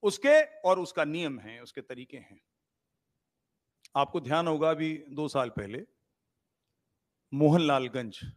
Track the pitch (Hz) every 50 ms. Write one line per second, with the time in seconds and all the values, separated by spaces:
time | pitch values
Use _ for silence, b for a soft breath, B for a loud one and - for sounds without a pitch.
0 | - 208 190 - - 277 294 311 311 294 - - - 180 185 185 180 - - -
1 | 156 147 151 170 175 151 135 117 104 107 113 117 120 117 - - 117 _ 131 123
2 | 131 127 - 127 - _ 101 95 _ _ _ _ _ _ _ _ _ _ _ _
3 | _ _ _ _ _ _ _ _ _ _ _ _ _ _ _ _ _ - _ 139
4 | 143 139 - 175 151 127 147 160 170 170 156 151 156 160 160 151 156 156 156 156
5 | - 143 135 139 151 143 - 139 127 120 110 - 104 98 107 131 202 _ _ _
6 | _ _ _ _ _ _ _ _ _ _ _ _ _ _ _ _ _ _ _ _
7 | _ _ _ _ _ _ - 139 151 151 151 175 165 147 143 135 131 123 110 131
8 | 120 110 - - - - -